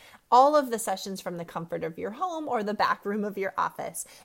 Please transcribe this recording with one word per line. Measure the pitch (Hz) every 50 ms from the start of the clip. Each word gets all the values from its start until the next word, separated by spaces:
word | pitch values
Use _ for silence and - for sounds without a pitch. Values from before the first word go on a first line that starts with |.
| - - - - _ -
all | 226 247 269 294 302
of | 302 269 247
the | 226 214
sessions | - 214 190 190 - 202 190 185
from | - 185 180
the | 170 170
comfort | 170 - 180 170 165 175 170 165
of | 160 165 170
your | 180 196
home | 214 277 370 370 330 320 311 285
or | 240 226 202
the | 208 208
back | - 185 - 175 - -
room | 202 202 214
of | 202 208 196 196
your | 190 190 -
office. | 185 165 160 - - - - 165 - - - - -